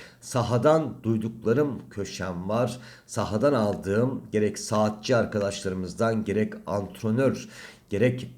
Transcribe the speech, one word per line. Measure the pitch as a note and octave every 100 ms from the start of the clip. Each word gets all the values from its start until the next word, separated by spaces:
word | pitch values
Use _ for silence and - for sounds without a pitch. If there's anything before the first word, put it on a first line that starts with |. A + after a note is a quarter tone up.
| - -
sahadan | - B2+ F#2+ A#2+ C#3+ D#3+ C#3 -
duyduklarım | A2 A2+ G#2+ - G#2+ B2 D3 G2+ -
köşem | G2+ F#2+ - F#2 F2 F#2
var. | A2+ B2 - - - -
Sahadan | - G2+ G#2+ C#3
aldığım | C3 G#2 F2+ F#2 G#2 B2+ - -
gerek | G#2+ G#2+ -
saatçi | - G#2+ G#2+ G#2+ - A#2+
arkadaşlarımızdan | G2 G#2+ G2 - F#2+ F#2 F2+ E2 A2+ A2
gerek | G2+ G2 G#2 - -
antrenör | G2+ F#2+ - A2+ A2+ C3 - - - - - -
gerek | G2+ B2 B2 -